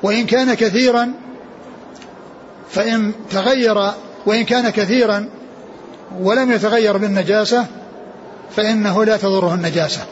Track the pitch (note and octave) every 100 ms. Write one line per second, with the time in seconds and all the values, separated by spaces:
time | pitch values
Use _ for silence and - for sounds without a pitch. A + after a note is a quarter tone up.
0 | G3 A3 A3+ A#3+ B3+ A#3 A3+ G3 B3+ A#3+
1 | A#3+ C4+ - - - - - - - -
2 | - - - - - - - - A3 A3+
3 | G#3 G#3+ - G3 G3 C4 A#3 G#3 G3 G#3
4 | - - - A3 A3 A#3+ A#3+ G#3+ G3 B3
5 | A3+ G3+ G#3+ - - - - - - -
6 | - F#3 F#3 A#3 B3+ A3+ G#3 A#3 G#3+ G3
7 | G#3 G3 F3 G#3 G#3+ A#3+ A#3+ - - -
8 | - - - - - - G#3+ A3 G#3 F#3+
9 | A3 G#3+ G3 F#3+ F3+ F3 E3+ D#3+ D3+ -
10 | -